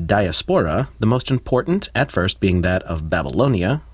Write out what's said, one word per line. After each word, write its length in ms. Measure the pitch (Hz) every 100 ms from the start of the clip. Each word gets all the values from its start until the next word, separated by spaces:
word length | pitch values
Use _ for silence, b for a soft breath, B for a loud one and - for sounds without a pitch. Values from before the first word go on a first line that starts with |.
diaspora, 840 | 82 104 92 - - 185 85 82 139 -
the 80 | 110
most 240 | 123 -
important 580 | 131 - 127 123 190 -
at 180 | - 139
first 260 | - 90 -
being 220 | 98 90
that 220 | 87 92
of 260 | - 82 78
Babylonia, 720 | 85 69 69 139 104 90 151 -